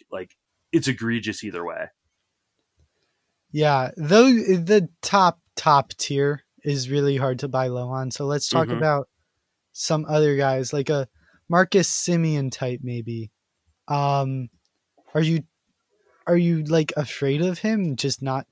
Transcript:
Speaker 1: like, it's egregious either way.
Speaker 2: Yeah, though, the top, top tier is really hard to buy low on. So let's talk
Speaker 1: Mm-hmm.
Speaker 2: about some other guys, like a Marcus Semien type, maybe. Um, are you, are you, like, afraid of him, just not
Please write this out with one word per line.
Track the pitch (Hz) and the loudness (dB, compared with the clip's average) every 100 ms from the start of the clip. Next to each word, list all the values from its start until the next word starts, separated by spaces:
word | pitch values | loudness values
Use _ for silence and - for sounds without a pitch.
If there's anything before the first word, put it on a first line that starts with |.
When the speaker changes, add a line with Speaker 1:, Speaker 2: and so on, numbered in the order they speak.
| - | -14
Speaker 1:
like, | 95 92 _ _ _ _ | -12 -12 _ _ _ _
it's | 165 131 | -2 0
egregious | 113 113 117 107 101 | -2 -2 -4 -4 -8
either | 107 87 87 | -8 -8 -8
way. | 80 80 _ _ _ _ _ _ _ _ _ _ _ _ _ _ _ _ | -8 -12 _ _ _ _ _ _ _ _ _ _ _ _ _ _ _ _
Speaker 2:
Yeah, | 151 151 139 127 - | 0 2 2 0 -4
though, | 147 208 254 | 4 6 8
the | 240 202 185 165 214 170 _ | 6 4 0 4 2 2 _
top, | - 202 180 - _ - | 0 4 4 2 _ -4
top | - 143 - - | 4 4 4 -6
tier | - 139 143 147 _ _ | -4 0 0 -2 _ _
is | 147 143 123 | -4 -4 -2
really | 143 143 139 | 0 0 0
hard | 135 127 | -2 -2
to | 147 | -4
buy | 131 131 | -2 -2
low | 123 123 | -4 -6
on. | 131 131 | -6 -6
So | - 143 | -6 -4
let's | 143 - | -4 -2
talk | 160 147 | 0 0
Speaker 1:
Mm-hmm. | |
Speaker 2:
about | 117 156 143 - _ _ _ _ _ _ | 0 0 0 -4 _ _ _ _ _ _
some | - - 156 147 | -10 -4 -2 0
other | 151 151 139 | 2 2 2
guys, | 139 131 127 | 0 0 -2
like | 147 135 | -4 -2
a | 147 131 _ _ _ - | -2 -4 _ _ _ 0
Marcus | 170 185 196 170 | 2 4 2 0
Semien | - - 170 160 151 135 | -2 0 0 2 0 -2
type, | - 127 123 | -4 -6 -6
maybe. | 127 120 113 117 110 _ _ _ _ _ - | -6 -8 -8 -8 -10 _ _ _ _ _ -6
Um, | 143 143 139 135 131 123 _ _ _ _ _ _ 156 | -2 0 0 -2 -6 -10 _ _ _ _ _ _ 0
are | |
you, | 160 165 151 _ _ _ _ _ _ _ - | 0 0 -4 _ _ _ _ _ _ _ 0
are | 175 | 2
you, | 170 165 151 | 2 0 0
like, | 165 156 - | 0 0 -2
afraid | 131 - 139 143 | -6 -4 -2 0
of | 180 175 | -2 -2
him, | 220 220 180 127 | -2 -2 -2 -2
just | 139 - | -4 -4
not | 135 131 - | -4 -6 -6